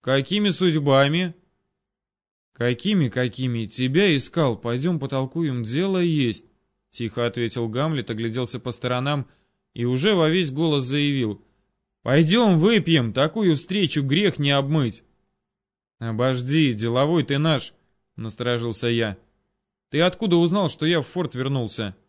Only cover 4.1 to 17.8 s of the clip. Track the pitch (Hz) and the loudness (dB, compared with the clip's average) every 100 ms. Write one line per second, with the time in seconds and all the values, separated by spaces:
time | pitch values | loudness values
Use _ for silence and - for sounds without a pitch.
4.1 | 143 - - 143 107 117 123 165 165 135 | 2 0 0 0 0 -4 -2 -2 -2 -4
5.1 | 135 131 165 160 123 110 135 196 185 175 | -6 -4 -4 -4 -4 -4 -4 -2 0 0
6.1 | 151 123 104 _ _ _ _ _ - 117 | 2 0 -2 _ _ _ _ _ -8 -8
7.1 | - 120 123 117 123 117 117 156 147 113 | -2 -4 -2 -4 -4 -4 -2 -2 -2 -4
8.1 | 113 113 117 123 123 127 - 123 123 135 | -6 -4 -4 -4 -6 -8 -6 -4 -2 -2
9.1 | 147 127 _ _ _ _ - 120 127 185 | -4 -6 _ _ _ _ -4 -2 0 2
10.1 | 196 156 180 156 135 165 143 127 143 143 | 4 4 2 0 0 0 0 0 0 0
11.1 | 139 110 98 _ _ _ _ _ _ 120 | 0 -2 -6 _ _ _ _ _ _ 2
12.1 | 143 160 220 226 165 190 226 160 160 113 | 4 6 4 4 4 4 4 4 2 2
13.1 | 113 151 220 196 147 - 190 175 151 139 | 0 0 2 2 2 -2 -2 0 0 0
14.1 | 156 202 - 143 143 139 160 120 - _ | 2 2 0 0 2 2 0 0 -4 _
15.1 | _ _ _ _ _ _ _ _ _ 117 | _ _ _ _ _ _ _ _ _ -8
16.1 | 113 127 127 123 156 143 107 117 120 147 | -2 0 0 0 2 2 0 -2 0 2
17.1 | 170 127 139 160 143 - _ | 0 0 0 0 0 -4 _